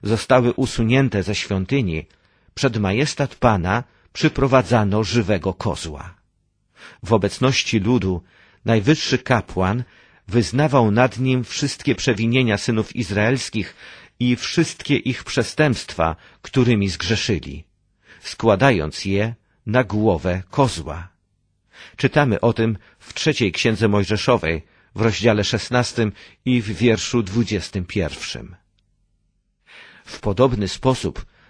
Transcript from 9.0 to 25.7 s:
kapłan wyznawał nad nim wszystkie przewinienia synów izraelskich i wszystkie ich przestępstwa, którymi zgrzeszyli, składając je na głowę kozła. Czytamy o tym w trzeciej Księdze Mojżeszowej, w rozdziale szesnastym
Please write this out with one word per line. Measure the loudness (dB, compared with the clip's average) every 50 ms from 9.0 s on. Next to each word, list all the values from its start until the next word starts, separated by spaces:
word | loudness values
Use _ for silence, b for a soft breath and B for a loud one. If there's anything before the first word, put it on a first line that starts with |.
| 0 -2 -2 -2
kapłan | 0 0 0 0 0 -2 -4 -2 -2 0 -2 -2 -6 b b b b b b b b -2
wyznawał | 0 0 0 2 0 0 2 4 4 4 4 4
nad | 4 4 2 2 0 -2
nim | 0 0 0 0 -2
wszystkie | -4 -6 -4 -4 -4 -6 -4 -2 -2 -2
przewinienia | 0 0 0 0 2 0 2 2 2 2 2 0 0
synów | 0 0 0 0 -2 -2 -4
izraelskich | -6 -6 -2 0 0 2 2 0 -2 -4 -6 -6 -6 -6 -6 B B B B B B B B B -2
i | 0 0 0
wszystkie | 0 -2 -2 0 0 0 0 -4 -8 -4 -2 -2
ich | 0 0 -2 -4 -6 -8
przestępstwa, | -4 -2 -2 -2 -2 0 0 2 2 2 -2 -4 -8 -4 -2 0 0 -2 b b b b b -20
którymi | -4 0 2 2 4 2 2 0 -2
zgrzeszyli, | -2 -4 -4 -2 -2 -2 0 -2 -2 -4 -4 -8 -12 -14 -16 _ _ _ _ _ _ b b b b b
składając | -16 -14 -8 0 2 4 4 6 4 4 4 2 0 -4 -6 -6 -4
je | -2 0 0 0 -2 -4 -10 _ _ _ _ _
na | 0 0 0 0
głowę | 2 0 2 2 2 2 2 0 -2 -2 -2 -4 -4
kozła. | 0 0 0 2 0 -4 -8 -10 -10 -12 -12 -16 _ _ _ _ _ _ _ _ _ _ _ B B B B B B
Czytamy | -2 -2 0 2 2 4 4 2 2
o | 2 2 2
tym | 2 0 0 0 -4 b b b b
w | -20 -16 -12
trzeciej | -2 -2 0 0 2 0 0 0
Księdze | 0 0 0 2 2 2 4
Mojżeszowej, | 4 2 2 2 0 0 2 2 2 4 2 0 -2 -4 b b b b b b b
w | -2
rozdziale | 0 0 0 2 2 2 4 4 0
szesnastym | 0 -2 -4 -4 -2